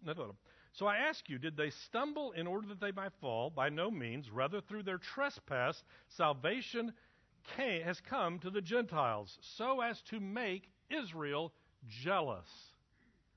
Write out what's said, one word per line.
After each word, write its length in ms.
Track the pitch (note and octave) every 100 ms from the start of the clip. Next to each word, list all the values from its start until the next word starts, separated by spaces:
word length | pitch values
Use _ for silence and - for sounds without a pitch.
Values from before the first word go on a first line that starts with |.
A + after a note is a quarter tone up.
no, 100 | D#3+
no, 120 | E3 A2+
no. 80 | G2 - - -
So 120 | - G3+
I 120 | G#3
ask 300 | D4 - -
you, 100 | C3+
did 180 | D#3 D3+
they 140 | D3+ - -
stumble 460 | A#3 D4 D4 C4+
in 120 | E3+ F3
order 220 | F#3+ G#3
that 120 | F#3+
they 120 | G3+
might 220 | G3 G3 -
fall? 280 | C3+ A2+ C#3
By 200 | D3+ C#3
no 200 | D3+ F#3+
means. 400 | G3 A#2+ B2 B2+
Rather, 320 | A2 C#3 G3+
through 220 | - G#3+
their 160 | F#3+ F3+
trespass, 840 | - - C#4 - - C3+ B2+ - - - -
salvation 840 | - D#3+ C#3 D3+ B3+ - A#3+ A#3 - - _ _ _ - -
came, 260 | C4 F3
has 180 | E3 F3+
come 360 | - C4+ F3 E3+
to 120 | F3+
the 100 | G3+
Gentiles, 720 | E3+ A#3+ A#3 D#3 B2 G#2+ G2+ - - -
so 240 | A#3+ C4
as 180 | A#3+ G#3+ -
to 80 | A3
make 500 | G3 A3 A3+ F#3+ - _ -
Israel 600 | D4+ G#3 D#3+ D3 C#3+ D#3+ - _ _ A#2 A2
jealous. 440 | C#3+ F#3+ D3 F#2+ - - - _ _ _ _ _ _